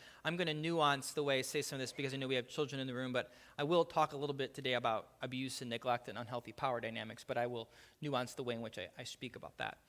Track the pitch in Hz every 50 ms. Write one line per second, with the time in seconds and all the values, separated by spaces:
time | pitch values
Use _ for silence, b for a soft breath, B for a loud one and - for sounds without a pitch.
0 | B B B B B 156 165 175 175 165 151 151 151 165 170 165 151 147 139 135
1 | 127 - - 156 147 143 139 131 127 - - 151 131 - 147 135 131 120 - -
2 | 139 131 131 139 135 131 135 127 120 - - - 151 131 143 135 131 131 123 123
3 | 131 127 127 123 - - B B B B B B 147 147 175 170 165 170 - 160
4 | 156 151 147 139 143 143 139 135 135 127 - - 131 127 127 120 120 120 110 107
5 | - - - - - 127 131 127 131 131 - - 135 120 117 117 - 127 120 120
6 | - - 104 110 120 110 123 120 - 113 110 - - 135 123 117 110 113 113 113
7 | 110 113 110 - - - 127 120 120 123 123 117 113 - B B B B B B
8 | 151 147 139 123 127 120 - - 135 120 120 113 117 110 - - 92 85 - -
9 | 127 - - - 139 123 - - - 71 - - 62 - - - _